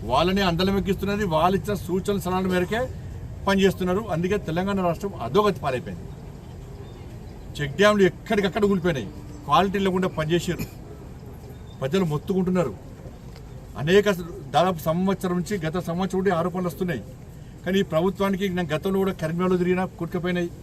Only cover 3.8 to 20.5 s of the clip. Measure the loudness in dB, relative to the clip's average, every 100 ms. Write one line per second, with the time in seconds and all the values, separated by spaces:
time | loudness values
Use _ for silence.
3.8 | 0 0 0 -2 0 0 -2 -2 0 0
4.8 | 0 0 -4 -6 0 4 4 2 -2 -2
5.8 | -4 -10 -10 -14 -14 -14 -14 -14 -14 -14
6.8 | -14 -14 -14 -14 -14 -14 -12 -6 -6 6
7.8 | 6 8 6 4 -2 0 2 2 2 4
8.8 | 2 0 -4 -10 -14 -14 2 4 4 4
9.8 | 2 2 0 0 2 2 2 -4 -6 -10
10.8 | -16 -16 -16 -16 -14 -16 -14 -16 -16 -6
11.8 | 0 2 2 0 0 0 2 2 2 -2
12.8 | -14 -14 -14 -14 -16 -16 -14 -14 -14 -6
13.8 | 6 6 6 0 -2 -10 0 2 2 2
14.8 | -2 0 0 0 0 -2 -2 -2 -2 -4
15.8 | -4 -2 -2 0 2 2 0 -2 -4 -4
16.8 | -4 -4 -6 -16 -16 -16 -16 -10 0 2
17.8 | 2 2 2 2 0 2 0 -2 -2 -2
18.8 | 0 2 0 0 -4 0 2 4 4 2
19.8 | 0 -4 -6 -2 -2 0 -2